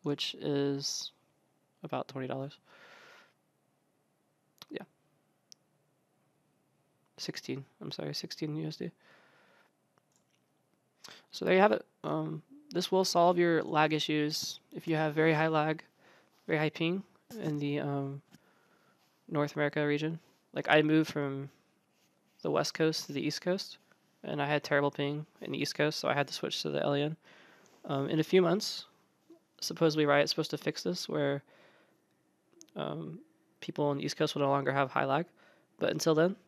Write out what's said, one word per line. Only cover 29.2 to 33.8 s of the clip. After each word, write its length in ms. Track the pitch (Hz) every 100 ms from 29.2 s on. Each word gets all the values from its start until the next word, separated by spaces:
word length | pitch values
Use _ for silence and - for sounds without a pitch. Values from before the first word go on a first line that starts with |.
| _ - _ _
supposedly 460 | - 170 165 151 147
Riot's 240 | 143 151
supposed 200 | - 151
to 80 | 151
fix 240 | - 156
this, 260 | 180 180 -
where, 340 | 151 143 139 _ _ - _ _ _ _ _ _ _ _ _ -
um, 460 | - - 156 156 170 311 _ _ _
people 260 | - -